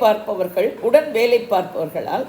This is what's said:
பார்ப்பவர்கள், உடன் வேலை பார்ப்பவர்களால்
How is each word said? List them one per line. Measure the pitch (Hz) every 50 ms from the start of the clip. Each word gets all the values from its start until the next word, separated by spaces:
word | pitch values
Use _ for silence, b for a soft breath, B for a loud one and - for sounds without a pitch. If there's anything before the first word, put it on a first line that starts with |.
| 247
பார்ப்பவர்கள், | 214 214 214 - - 208 185 185 180 - 185 196 254 - - - 233
உடன் | 247 302 - - 254
வேலை | 220 233 240 240 233 226 - 208
பார்ப்பவர்களால் | 180 180 - - 113 160 156 - 160 117 - 156 220 262